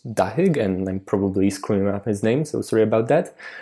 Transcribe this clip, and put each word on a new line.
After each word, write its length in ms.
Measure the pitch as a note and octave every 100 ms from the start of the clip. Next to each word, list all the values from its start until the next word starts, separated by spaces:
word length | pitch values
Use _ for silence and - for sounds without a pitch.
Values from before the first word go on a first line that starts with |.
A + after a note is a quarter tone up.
| B2+
Duhigg, 520 | G#2 F#2+ C3+ F#3+ C#3
and 300 | G2 F#2 F#2+
I'm 120 | F#2+
probably 500 | - G2+ G2 F#2+ G2
screwing 380 | G2 - G2+ G2+
up 180 | G2+ A2+
his 160 | G2+
name, 240 | A2 C3 D#3
so 160 | A#2
sorry 220 | - A2+
about 240 | A2 A2+ A#2+
that. 280 | D#3 F#3+ - - -